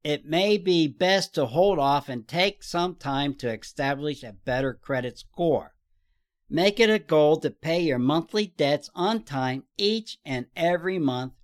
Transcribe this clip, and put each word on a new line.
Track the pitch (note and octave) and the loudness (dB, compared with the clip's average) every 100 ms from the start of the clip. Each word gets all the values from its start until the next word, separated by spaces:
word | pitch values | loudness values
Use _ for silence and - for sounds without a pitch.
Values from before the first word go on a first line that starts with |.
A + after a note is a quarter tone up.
it | D3+ D3 D3 | -4 -4 -2
may | E3 G3+ G#3 | 0 2 2
be | F3+ E3+ D#3 | 2 2 2
best | A#2+ F3+ F#3+ F3+ - | 2 2 2 0 -2
to | B2+ | 0
hold | C3+ G3+ F3 | 2 2 4
off | C#3 C#3+ - | 2 2 -2
and | A#2+ G#2+ | -10 -6
take | - G3 - | -2 -2 -2
some | - F3 F3+ F3 | -6 -4 -4 -6
time | C#3 C#3 C#3+ C3+ | -4 -2 -2 -4
to | B2 | -6
establish | A2 - - C#3 C#3 D3+ C3+ | -6 -10 -4 -4 -2 -6 -8
a | A#2+ | -12
better | G2 - B2+ C3+ | -12 -4 -2 -2
credit | B2 - C3 B2 - | -4 -6 -4 -4 -8
score. | - - E3+ - D2+ _ _ _ _ _ _ _ - | -14 -2 0 0 -2 _ _ _ _ _ _ _ -6
Make | D3+ G3 G#3 | 0 2 4
it | A3 | 2
a | G#3+ | 2
goal | D#3 D#3 D3+ D#3+ | 2 4 6 4
to | C#3+ | 0
pay | - E3 E3+ | -4 -2 0
your | E3 B2+ | 0 2
monthly | B2+ D#3+ D#3+ G#3+ G3+ | 2 0 0 -2 -4
debts | - C#3+ D3 - - | 0 0 0 -4 -4
on | F#3 A3+ | -2 -2
time | - C#3 C3 C3 - - | -4 -4 -4 -4 -10 -4
each | G3+ A3 A3 - D3 | -2 -2 -6 -14 -8
and | B2+ - - | -8 -8 -2
every | E3+ F3 F3+ F#3+ | 0 0 -2 -2
month | C#3 B2+ C3 - | -2 -2 -6 -12